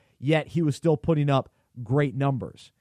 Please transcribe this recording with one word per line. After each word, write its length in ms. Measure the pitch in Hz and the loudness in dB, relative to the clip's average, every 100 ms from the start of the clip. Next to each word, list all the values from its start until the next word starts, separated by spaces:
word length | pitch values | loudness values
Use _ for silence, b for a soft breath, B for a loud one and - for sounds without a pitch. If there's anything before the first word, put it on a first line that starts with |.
| _ - | _ -8
yet 300 | 131 156 143 | 0 0 0
he 120 | 165 | -2
was 140 | 156 - | 0 0
still 200 | 165 151 | 0 0
putting 320 | - 156 143 | 0 0 2
up 220 | 135 - _ _ - | 0 -2 _ _ -12
great 300 | 110 139 143 | -2 0 0
numbers. 580 | 135 139 131 82 - - _ | 0 -2 -2 -6 -14 -20 _